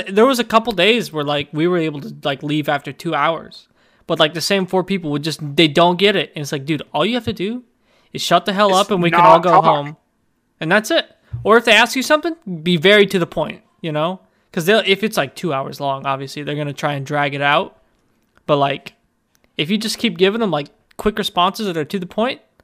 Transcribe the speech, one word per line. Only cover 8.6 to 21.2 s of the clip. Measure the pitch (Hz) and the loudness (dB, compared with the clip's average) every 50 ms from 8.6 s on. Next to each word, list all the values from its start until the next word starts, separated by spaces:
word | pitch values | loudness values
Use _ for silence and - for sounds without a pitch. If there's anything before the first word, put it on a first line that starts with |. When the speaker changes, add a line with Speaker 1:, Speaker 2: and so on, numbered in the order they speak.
| 214 202 | 2 4
Speaker 2:
Just | 190 185 202 | 4 2 2
Speaker 1:
up | 202 | 2
and | 214 180 175 | 0 0 0
we | 170 | 2
can | 165 170 175 | 4 6 8
Speaker 2:
not | 180 | 8
Speaker 1:
all | 180 170 | 8 6
go | 170 180 170 | 6 4 4
Speaker 2:
talk. | 185 180 | 4 4
Speaker 1:
home." | 165 156 147 143 147 156 _ _ _ _ _ _ _ _ _ _ _ _ _ | 4 2 0 -2 -8 -14 _ _ _ _ _ _ _ _ _ _ _ _ _
And | 165 156 180 | -2 0 0
that's | 214 220 - | 0 2 0
it. | 330 320 - - _ _ _ _ - - - | -2 -2 -2 -4 _ _ _ _ -14 -6 2
Or | - 214 233 | 4 4 4
if | 226 | 6
they | 254 214 | 6 6
ask | 208 240 233 - | 6 6 4 0
you | 262 247 | -4 0
something, | - 302 302 302 349 320 - _ - 180 160 151 | 0 0 0 0 -2 -6 -6 _ -12 -12 -6 -2
be | 180 180 165 | 0 0 4
very | 147 190 208 208 202 | 4 6 6 6 6
to | 202 - 190 | 4 2 -2
the | 170 | -2
point, | 165 - 175 151 - - - _ _ _ _ - | -2 -4 -6 -6 -6 -6 -14 _ _ _ _ -10
you | 165 151 | -6 -4
know? | 151 156 170 185 185 _ _ _ _ _ _ | -2 -2 -2 -4 -6 _ _ _ _ _ _
'Cause | - 190 160 | -8 -4 0
they'll, | 170 214 226 180 | 2 2 2 4
if | 185 196 190 214 | 2 0 0 0
it's, | 220 220 - | -4 -2 -2
like, | 143 131 - | -4 -4 -6
two | - - 175 147 | -8 -6 -4 -4
hours | 135 135 127 139 - | -4 -6 -8 -10 -8
long, | 143 139 135 135 135 | -6 -6 -6 -4 -4
obviously, | 139 135 135 139 135 - 151 147 | -6 -6 -6 -8 -12 -12 -12 -8
they're | 143 147 | -8 -6
gonna | 147 151 143 139 | -6 -6 -8 -8
try | - - 147 147 | -6 -6 -6 -4
and | 139 135 | -6 -6
drag | 135 147 147 147 143 139 | -4 -2 -2 -2 -2 -2
it | 139 143 | -2 0
out. | 143 147 160 190 - - _ _ _ _ _ _ _ _ _ _ _ _ _ _ | 2 2 2 0 -4 -12 _ _ _ _ _ _ _ _ _ _ _ _ _ _
But, | - 151 | 0 0
like, | 143 139 139 139 147 - - _ _ _ _ _ _ _ _ _ _ _ _ _ - | 2 2 0 -2 -6 -10 -18 _ _ _ _ _ _ _ _ _ _ _ _ _ -6
if | - 151 | -4 -2
you | 202 | -2
just | 220 220 220 - - | -4 -4 -6 -8 -4
keep | - 226 175 | -4 -4 0
giving | 165 185 190 202 233 | 2 2 2 2 0
them, | 233 208 | -2 -2
like, | 160 147 147 - _ _ _ _ _ | -2 -4 -6 -8 _ _ _ _ _
quick | - - 214 214 | -4 -4 -4 -2
responses | 226 | -2